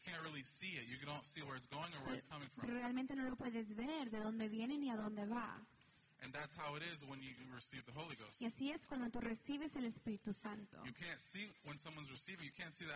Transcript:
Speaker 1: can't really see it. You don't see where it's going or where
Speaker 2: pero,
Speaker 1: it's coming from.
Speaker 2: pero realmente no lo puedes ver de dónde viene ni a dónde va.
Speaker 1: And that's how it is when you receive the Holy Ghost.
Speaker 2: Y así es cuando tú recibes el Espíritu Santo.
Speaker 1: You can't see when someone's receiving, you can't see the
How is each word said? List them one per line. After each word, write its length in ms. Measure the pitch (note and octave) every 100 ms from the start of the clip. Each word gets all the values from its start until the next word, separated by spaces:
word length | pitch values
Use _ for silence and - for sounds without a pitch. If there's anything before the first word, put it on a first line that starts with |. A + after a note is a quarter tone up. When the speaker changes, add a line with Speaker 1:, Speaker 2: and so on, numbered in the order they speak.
Speaker 1:
can't 180 | F3+ E3
really 200 | D#3+ D3
see 320 | B2+ - F#3+ D#3
it. 100 | A#2+
You 100 | C3 C#3
don't 200 | D3 -
see 160 | D#3+
where 140 | C#3+ C3
it's 120 | B2
going 260 | C#3+ E3+
or 60 | C#3+
where 120 | C3 -
Speaker 2:
pero, 20 |
Speaker 1:
it's 80 | -
coming 220 | D4+ -
from. 160 | B3 A#3
Speaker 2:
pero 100 | A#3+
realmente 360 | B3 B3+ C4 C4+
no 80 | B3+
lo 60 | B3+
puedes 360 | B3+ A3+ G#3+ G#3+
ver 340 | C4 D#4+ A#3+
de 100 | G#3+
dónde 300 | G#3+ A3+ G#3+
viene 280 | A3 A#3+ D4
ni 120 | C#4
a 60 | A3
dónde 280 | G#3 G#3+ G3+
va. 400 | A#3+ G#3+ - A3 - - - - -
Speaker 1:
And 140 | B2+
that's 220 | D3 D3+ D#3+
how 200 | D3+ D3
it 60 |
is 240 | E3+ D3+ C#3
when 160 | C3+
you 80 | C3 B2 C3
receive 320 | B2 - C#3 A#2+
the 80 |
Holy 220 | C3+ D#3+ A#2
Ghost. 260 | G#2+ -
Speaker 2:
Y 60 | A#3
así 240 | - C4+
es 160 | D#4 -
cuando 200 | C4+ A#3+
tú 100 | A#3
recibes 540 | A#3 A3+ - C#4+ D4+ C#4+
el 100 | A#3
Espíritu 480 | A3+ A3+ G3+ G#3+
Santo. 500 | G3+ G#3+ G#3+ G3 -
Speaker 1:
You 80 | -
can't 280 | A#2+ F3 D#3
see 260 | - F#3+ G#3 -
when 140 | D3 C#3+
someone's 320 | E3 D#3 C#3
receiving, 340 | B2+ - F#3
you 80 | D3+
can't 220 | - E3+
see 120 | D#3
the 100 | E3